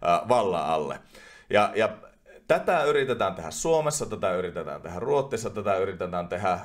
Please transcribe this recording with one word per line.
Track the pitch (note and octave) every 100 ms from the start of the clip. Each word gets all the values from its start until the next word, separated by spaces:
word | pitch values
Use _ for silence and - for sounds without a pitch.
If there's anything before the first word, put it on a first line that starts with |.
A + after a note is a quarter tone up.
ää, | F2 E2+ A2
vallan | B2 G2+ E2+ D2
alle. | D#2+ C#2 C2 - - - - -
Ja, | G2+ G#2
ja | G2+ A2 - - _ - - -
tätä | E3+ F3+ F3
yritetään | D3 D3 C3 A#2 G#2
tehdä | F3+ E3
Suomessa, | - E3 D#3+ D3+ D3 G2+
tätä | G#2 F#2+
yritetään | F2+ F2+ E2+ D2+ C#2+
tehdä | D#2+ F2+
Ruotsissa, | B2 C#3+ C3+ A2+ A2+
tätä | G2+ G2+ F#2+
yritetään | F#2+ F2+ F2+ F2 E2+
tehdä | F2 G2 F2+